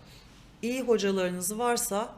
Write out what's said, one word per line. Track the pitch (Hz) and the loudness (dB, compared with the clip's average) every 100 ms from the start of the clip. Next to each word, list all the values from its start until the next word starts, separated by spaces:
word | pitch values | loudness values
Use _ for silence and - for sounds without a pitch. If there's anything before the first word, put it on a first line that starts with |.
| - - - - - - | -20 -20 -20 -20 -20 -8
iyi | 226 254 | -4 -2
hocalarınız | 233 214 196 190 180 180 180 214 | 2 2 4 2 0 -2 -4 -2
varsa | 240 233 - 202 240 | 0 0 0 -2 -4